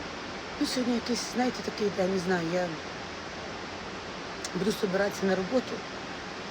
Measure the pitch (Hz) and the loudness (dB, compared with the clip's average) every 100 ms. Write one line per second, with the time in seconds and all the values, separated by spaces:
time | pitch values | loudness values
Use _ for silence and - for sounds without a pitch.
0 | - - - - - - 285 254 240 233 | -8 -8 -8 -8 -6 -2 0 2 4 4
1 | 226 233 - 220 254 - 202 - 208 190 | 2 0 0 2 2 2 -4 2 2 4
2 | 185 190 175 180 165 180 180 156 - - | 4 4 4 2 4 2 2 -2 -6 -8
3 | - - - - - - - - - - | -8 -8 -8 -8 -8 -8 -8 -8 -8 -8
4 | - - - - - 180 190 190 202 185 | -8 -8 -8 -6 -2 0 2 2 2 4
5 | 202 - 190 185 185 254 - 226 - - | 2 4 4 4 4 2 2 -4 -6 -8
6 | - - - - - | -8 -8 -8 -8 -8